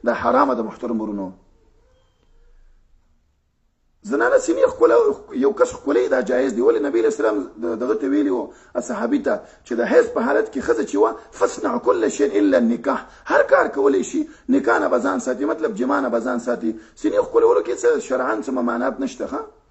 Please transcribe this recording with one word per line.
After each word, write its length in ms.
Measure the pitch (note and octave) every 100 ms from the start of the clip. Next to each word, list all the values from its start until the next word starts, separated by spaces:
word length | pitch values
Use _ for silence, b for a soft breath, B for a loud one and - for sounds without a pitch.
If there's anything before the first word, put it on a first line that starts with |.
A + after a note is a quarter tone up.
دا 80 | A#3
حرامه 420 | A3+ G3 C#3 G3
ده، 80 | A#2+
محترم 380 | A2 - A#2+ A2
ورونو. 320 | G#2+ G2+ F#2 F#2 _ _ _ _ _ _ _ _ _ _ - - - _ _ _ _ _ _ _ _ _ _ _ _ _
زنانه 340 | G3+ C4 - C#5
سینې 280 | - C5 C5
ښکلو-، 680 | - A#4 A#4+ A4 - - -
یو 100 | C#3
کس 200 | - -
ښکلوي، 360 | - C3+ D3+ -
دا 120 | C3
جایز 340 | A2 B2+ C3+
دی. 80 | A2
ولې 180 | C3+ C#3+
نبی 160 | C#3+ -
علیه 120 | -
السلام 260 | - A2 G#2 F2 -
د-، 160 | A#2+ A2+
دغه 120 | B2
ته 140 | A2+ C3+
ویلي 220 | D3 C#3+
وو، 180 | C4+ - B B -
صحابي 380 | - G#3+ A#3 C#4
ته، 220 | - A3 B B -
چې 60 |
د 80 | E4+ A3
حیض 140 | B3 A#3 -
په 40 |
حالت 320 | A#3+ - -
کې 80 | C4+ -
ښځه 180 | - -
چې 60 | -
وه، 200 | G#4+ - B
"فاصنع 480 | - - - C#4 A#3+
کل 300 | - - -
شیء 240 | - - -
الا 180 | G2+ F2+
النکاح"، 500 | A2+ A#2+ C#4+ B3+ - B
هر 180 | - -
کار 240 | - C5+ -
کولی 340 | - C#3 C3+
شي، 260 | - - - B -
نکاح 300 | C#4 - D#4+
نه 100 | D4+
به 100 | B3+
ځان 200 | C#4 C#4
ساتي، 240 | C4 A3+
مطلب 300 | D4 D#4+ D#4
جما 260 | G3+ C4 D4
نه 80 | C4+
به 120 | A#3
ځان 180 | A2+ B3
ساتي. 380 | A#3 A#3+ - - B -
سینې 220 | - -
ښکلولو 380 | - A#2 A2+ G2+
کې 120 | G#2+ -
څه 160 | A#2+ A2+
شرعاً 440 | - C3 C3 A2
څه 80 | -
ممانعت 500 | C3 B2 A#2+ C4 A#3
نشته، 260 | C#4 - -
ښه؟ 140 | F4 A4 _ _